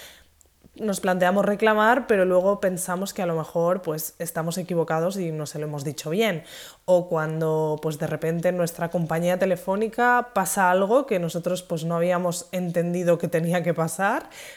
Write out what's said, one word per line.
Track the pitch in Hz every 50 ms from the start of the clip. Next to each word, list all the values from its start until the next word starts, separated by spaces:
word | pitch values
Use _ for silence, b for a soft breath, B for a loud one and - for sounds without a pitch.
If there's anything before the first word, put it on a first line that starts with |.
| B B B B B B _ _ _ _ _ _ - - _
nos | - 220 220 196 190
planteamos | - 190 185 185 180 180 185 202 196
reclamar, | 202 208 202 220 220 214 214 214 220 240 269 240 -
pero | 226 196 185
luego | 185 185 180 180 196 202 202
pensamos | - 190 185 170 - - 180 175 196 196 -
que | -
a | 190 175
lo | 165
mejor, | 160 156 - - 175 170 170 180 196 190
pues, | - 151 156 156 - - -
estamos | 175 165 - 170 160 170 170 190
equivocados | 175 170 185 170 160 151 160 160 165 180 196 202
y | 185 165
no | 156 156 151
se | 143 - 160
lo | 151
hemos | 151 151 143 139
dicho | 151 143 - - 151
bien. | 160 196 226 214 180 156 B B B B B B B B _
O | - 185 175 175 175
cuando, | 170 160 156 156 160 160 160 160 156 156 156 156 151 147
pues, | - 160 151 147
de | 160 151
repente | 156 151 - 160 165 170 165 180
en | 180 180
nuestra | 175 165 170 - 170 170
compañía | - 180 165 156 165 165 175 175 180 180
telefónica | 196 190 180 170 - - 190 202 220 220 214 - 240 247 247 247 240 247 -
pasa | 196 - - - 208 190 180
algo | 180 185 196 190 226 277 277
que | 269 - 185
nosotros, | 175 165 160 175 165 180 180 180
pues, | - - 175 160 151
no | 165 170
habíamos | 170 170 180 180 175 180 180 170 175 - -
entendido | - 185 180 175 165 175 165 175 175 180 180 170 170 165
que | - 170
tenía | - 165 165 170 175 180
que | 170 170 160
pasar, | 165 160 160 - - 190 196 233 311 - - B B B B B